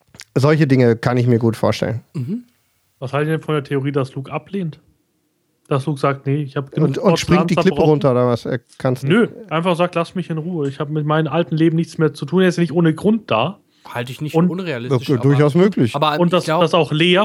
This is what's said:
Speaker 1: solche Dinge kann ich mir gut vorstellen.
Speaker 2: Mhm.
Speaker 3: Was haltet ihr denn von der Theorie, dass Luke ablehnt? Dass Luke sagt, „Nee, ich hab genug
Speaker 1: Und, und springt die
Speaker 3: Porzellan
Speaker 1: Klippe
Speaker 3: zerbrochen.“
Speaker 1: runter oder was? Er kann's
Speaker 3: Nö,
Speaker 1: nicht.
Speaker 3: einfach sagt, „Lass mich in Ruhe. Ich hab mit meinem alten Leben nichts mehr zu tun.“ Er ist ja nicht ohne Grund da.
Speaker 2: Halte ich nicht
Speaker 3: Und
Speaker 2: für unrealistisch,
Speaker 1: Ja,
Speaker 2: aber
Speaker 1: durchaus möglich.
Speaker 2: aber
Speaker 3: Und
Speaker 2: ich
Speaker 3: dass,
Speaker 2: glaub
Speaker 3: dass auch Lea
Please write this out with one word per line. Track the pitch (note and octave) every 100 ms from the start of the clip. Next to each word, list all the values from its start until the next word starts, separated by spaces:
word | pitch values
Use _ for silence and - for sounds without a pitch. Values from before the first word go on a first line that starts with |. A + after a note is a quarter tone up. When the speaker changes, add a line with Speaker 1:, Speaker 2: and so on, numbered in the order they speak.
| _ - -
Speaker 1:
solche | - C#3 D#3 D#3
Dinge | C3 A#2+ A2+
kann | B2+ B2
ich | A#2+
mir | A#2
gut | A#2 G#2
vorstellen. | G#2+ - G2+ A2+ -
Speaker 2:
Mhm. | D3+ B2 A#3 A#3+ _ _ _ _ -
Speaker 3:
Was | C3+
haltet | C#3 D3+
ihr | D#3+
denn |
von | D#3
der | D3+
Theorie, | C#3 C#3 C3
dass | C#3 C3
Luke | C#3+ C3+
ablehnt? | D3+ - G3 E3+ - _ _ _ _ _ _ _ _ -
Dass | C#3
Luke | C#3+ C#3
sagt, | C#3+ C#3 C#3
„Nee, | C#3+
ich | C#3 D3
hab | C3+
genug | - D3
Speaker 1:
Und, | C#3+
und | A3+ E3
springt | - F3 E3+
die |
Speaker 3:
Porzellan | F3
Speaker 1:
Klippe | F3+ C#3+
Speaker 3:
zerbrochen.“ | D#3+
Speaker 1:
runter | D3+ C#3
oder | B2 B2
was? | A#2+ C3+
Er | C3 _ -
kann's | C3 B2+
Speaker 3:
Nö, | C3+ G#3+ F#3+
Speaker 1:
nicht. | - -
Speaker 3:
einfach | D#3 F3 E3
sagt, | F3
„Lass | E3+ E3
mich | F#3+ E3
in | D#3+
Ruhe. | D#3+ F3 C#3
Ich | C3+
hab | D3
mit | D#3
meinem | D3 D#3 D#3
alten | D#3 F3 D#3
Leben | D#3+ D#3+
nichts | E3 -
mehr | D#3
zu | -
tun.“ | C#3+ F3
Er | F#3
ist | E3+
ja |
nicht | E3+
ohne | E3+ E3
Grund | D#3+ G#3 A3 -
da. | A2 C#3 G3+ _ _ -
Speaker 2:
Halte | A#2+ B2
ich | C3
nicht | D3+
Speaker 3:
Und | D#3+ F3
Speaker 2:
für |
unrealistisch, | F3 F3+ B2+ B2 C3 -
Speaker 1:
Ja, |
Speaker 2:
aber | B2+
Speaker 1:
durchaus | C#3 C#3+ D3
möglich. | E3+ G3+ F#3+ A#2+
Speaker 2:
aber | D3 D3+ D3+
Speaker 3:
Und | F3
Speaker 2:
ich |
Speaker 3:
dass, | F3 D#3+
Speaker 2:
glaub | D#3+
Speaker 3:
dass | E3
auch | F3+ D3
Lea | D3+ F3 F3+